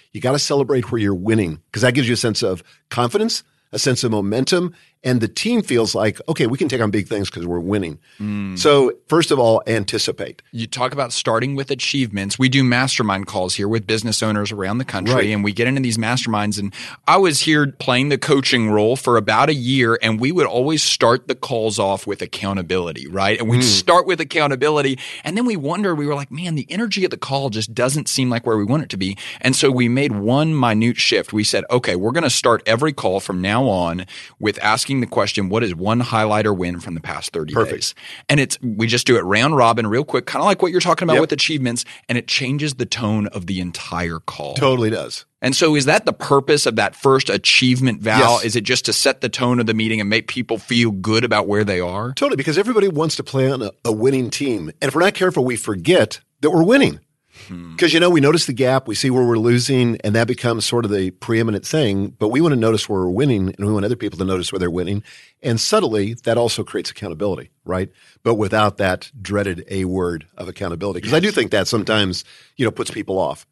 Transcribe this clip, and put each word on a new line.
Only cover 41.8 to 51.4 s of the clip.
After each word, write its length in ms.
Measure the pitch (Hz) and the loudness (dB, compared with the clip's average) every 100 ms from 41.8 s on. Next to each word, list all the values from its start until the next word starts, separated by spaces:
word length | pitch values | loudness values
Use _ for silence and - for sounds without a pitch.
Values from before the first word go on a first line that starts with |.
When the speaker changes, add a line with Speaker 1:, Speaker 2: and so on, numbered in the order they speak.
| - - - | -8 -10 -4
Speaker 2:
and 100 | 120 | -4
it 100 | - | -2
changes 480 | - 127 143 151 127 | -4 -2 -2 -2 -4
the 100 | 110 | -6
tone 420 | 117 107 107 104 | -4 -2 0 -2
of 200 | 104 87 | -6 -6
the 120 | 92 | -6
entire 600 | 90 - - 85 87 82 | -6 -8 -8 -6 -4 -6
call. 360 | - - 71 131 | -10 -10 -8 0
Speaker 1:
Totally 340 | 135 127 110 | 2 2 0
does. 360 | 98 64 - - _ | -2 -6 -12 -16 _
Speaker 2:
And 140 | 131 135 | -4 2
so 200 | 165 151 | 2 4
is 100 | 135 | 4
that 200 | 208 - | 2 0
the 80 | |
purpose 520 | - - 139 139 147 127 | -2 2 2 4 2 2
of 120 | 110 | 0
that 180 | 101 - | 0 2
first 340 | 135 135 - | 4 4 2
achievement 720 | 98 - - 127 127 131 104 | 0 2 4 4 4 2 0
vow? 340 | 110 131 120 117 | 0 4 4 4
Speaker 1:
Yes. 80 | 117 | 2
Speaker 2:
Is 100 | 117 | -2
it 60 | |
just 220 | 104 123 - | 0 0 0
to 80 | |
set 280 | - 139 131 | 0 0 0
the 80 | 123 | -2
tone 300 | - 123 123 | 0 0 2
of 80 | 113 | 2
the 60 | 110 | 0
meeting 240 | 110 110 | 0 -2
and 80 | 101 | 0
make 180 | 113 - | 0 -2
people 300 | 127 113 110 | -6 -4 -4
feel 320 | - 117 117 | 0 2 2
good 320 | 98 101 110 | 0 0 2
about 240 | 123 107 | 2 2